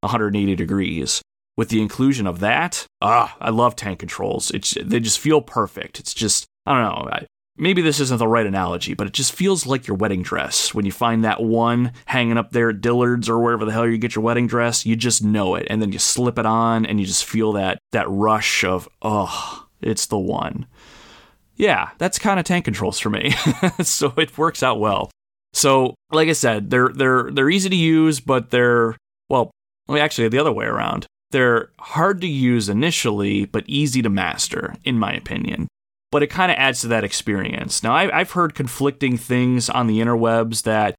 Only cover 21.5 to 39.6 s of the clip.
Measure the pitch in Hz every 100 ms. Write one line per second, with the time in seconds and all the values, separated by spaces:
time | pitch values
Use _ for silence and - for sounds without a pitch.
21.5 | - 202 120 - - 180 - 220 190 175
22.5 | 175 - 101 98 90 107 104 139 131 -
23.5 | 127 185 - 135 - 147 127 156 - 160
24.5 | - 131 110 107 98 98 _ _ _ _
25.5 | - 143 135 127 - - 156 160 156 123
26.5 | 107 101 127 131 - 131 127 120 139 135
27.5 | 190 190 185 165 160 160 143 147 131 117
28.5 | 123 120 120 117 113 _ _ - 135 113
29.5 | _ _ _ - 147 151 - 113 123 151
30.5 | 107 110 110 110 - - _ _ 139 123
31.5 | 117 - - - 151 180 196 180 139 127
32.5 | 120 101 101 156 156 123 104 101 101 101
33.5 | 113 - 139 147 127 113 98 90 - -
34.5 | - - - - 120 101 - - - -
35.5 | - - _ _ _ _ 147 147 - 185
36.5 | 156 135 131 117 113 104 - - 101 -
37.5 | - - - 113 135 190 151 180 180 170
38.5 | - 131 - 139 143 135 123 - 123 123
39.5 | 127